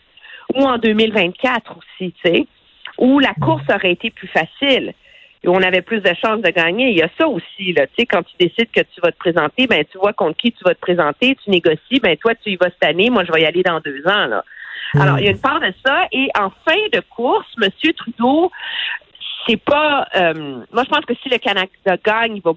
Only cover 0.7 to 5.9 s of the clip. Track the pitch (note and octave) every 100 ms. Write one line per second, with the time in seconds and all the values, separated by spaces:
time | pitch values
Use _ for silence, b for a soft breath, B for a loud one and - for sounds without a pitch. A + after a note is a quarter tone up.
0.7 | A#3+ A3+ G#3+ A3 G#3+ F3 F3+ B3+ A#3+ -
1.7 | - - - F#3 - F3 - - _ B
2.7 | B B - B3+ C#4+ B3+ - C#3+ D#4+ -
3.7 | G3+ F#3+ F3 A3+ - F#3 F3+ E3 - C#4
4.7 | A#3+ - - b b b b - F3+ F#3
5.7 | F3+ -